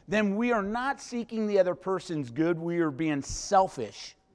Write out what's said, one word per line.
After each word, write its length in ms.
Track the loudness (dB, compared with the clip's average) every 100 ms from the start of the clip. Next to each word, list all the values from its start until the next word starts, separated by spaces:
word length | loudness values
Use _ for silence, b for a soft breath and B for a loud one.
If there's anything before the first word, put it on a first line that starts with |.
| -2
then 300 | 2 2 2
we 160 | 2
are 100 | 0
not 380 | 0 -4 -4 -6
seeking 460 | -6 -8 -6 -4 2
the 120 | 4
other 160 | 4 0
person's 560 | -2 -4 -2 -6 -4
good. 260 | 0 2 2
We 220 | 0 0
are 120 | 0
being 300 | 0 -2 -2
selfish, 920 | -4 -8 2 4 4 -2 -10 -10 -18 -20 _